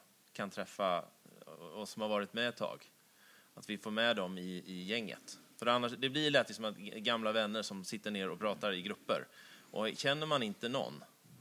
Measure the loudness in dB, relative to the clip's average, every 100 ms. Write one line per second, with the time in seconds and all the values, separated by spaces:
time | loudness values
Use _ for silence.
0 | -16 _ -14 -6 -6 -4 -6 0 2 2
1 | 0 -12 -20 -20 -18 -16 -12 -8 -8 -2
2 | 2 2 0 0 -2 0 -4 -6 -14 -20
3 | -20 -20 -20 -20 -20 -14 -8 -6 -2 2
4 | 4 4 0 -2 -6 -6 -6 -8 -4 -4
5 | -4 -8 -12 -16 -16 -2 2 4 2 0
6 | 0 2 4 6 4 0 -4 -4 -8 -4
7 | 2 2 4 4 2 0 -2 -4 -6 -6
8 | -2 -2 -2 0 0 0 0 0 -2 -4
9 | 0 0 0 -12 -20 -20 -8 0 0 2
10 | 2 2 4 2 2 -2 -2 0 -2 -4
11 | -14 -20 -20 -20